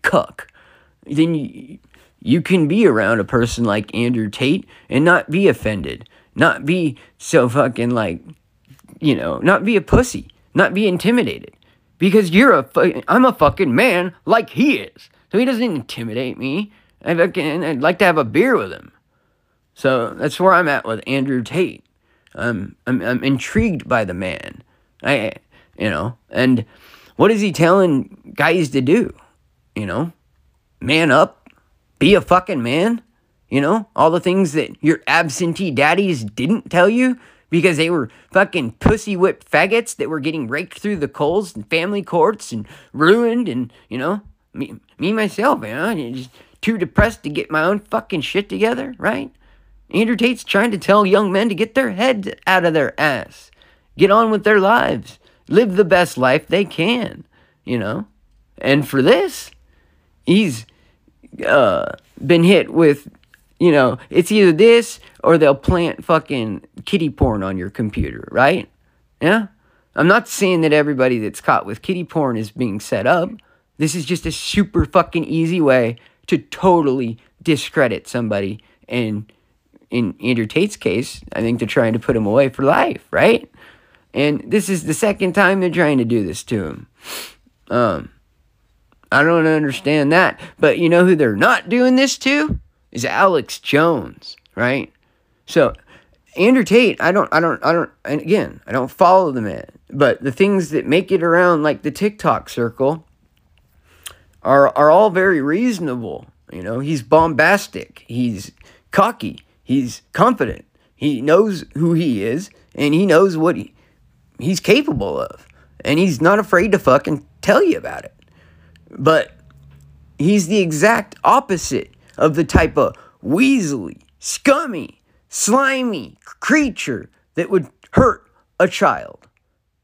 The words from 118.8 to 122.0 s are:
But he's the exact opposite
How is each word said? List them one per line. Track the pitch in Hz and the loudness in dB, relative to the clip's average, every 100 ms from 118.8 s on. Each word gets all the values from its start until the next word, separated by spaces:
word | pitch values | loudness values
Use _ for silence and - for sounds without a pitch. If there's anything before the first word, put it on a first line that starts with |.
| _ | _
But | - 139 156 - - _ - - - - _ _ - | -2 2 2 0 -8 _ -20 -20 -20 -20 _ _ -4
he's | 156 208 165 | 0 2 0
the | 208 | 0
exact | 170 151 202 233 202 - | 0 2 2 2 -4 -4
opposite | - 240 262 180 - 127 - _ | 2 2 0 -6 -4 -8 -8 _